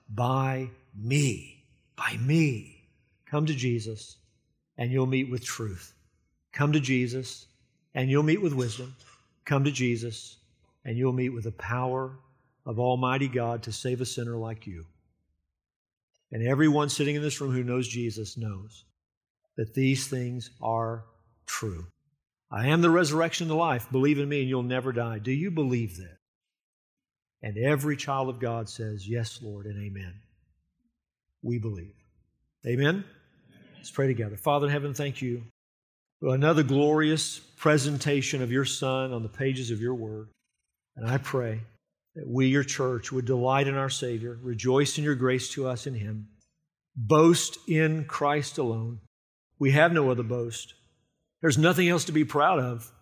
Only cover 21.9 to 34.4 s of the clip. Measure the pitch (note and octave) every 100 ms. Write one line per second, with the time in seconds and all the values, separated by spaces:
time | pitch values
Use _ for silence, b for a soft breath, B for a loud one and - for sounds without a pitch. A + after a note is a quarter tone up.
21.9 | _ _ _ _ _ _ G#2 B2+ D#3+ E3+
22.9 | E3 D#3+ D#3 E3 - E3 D#3 E3+ B2 -
23.9 | C3 C#3 C#3+ C#3+ C#3+ B2+ C3 B2 B2+ B2+
24.9 | B2 A#2 A2 G#2+ C3+ F#3+ E3 C3+ B2 A2+
25.9 | F2 F2+ D#2+ _ _ _ _ _ _ _
26.9 | _ _ _ _ _ A2 G#2 B2+ D3 D3
27.9 | C#3+ - C3+ C3 A#2+ B2 A#2 A2 - A2
28.9 | G#2 F#2+ A#2+ A2 - A#2 G#2 G#2 G2+ G2+
29.9 | G2 F#2 G2 _ _ _ _ _ _ _
30.9 | _ _ _ _ _ A#2+ A#2+ A2 G2 F#2
31.9 | - _ _ _ _ _ _ - B2 C#3+
32.9 | F#3+ F#3+ _ _ _ _ _ - - -
33.9 | - C3+ A#2 G#2+ G#2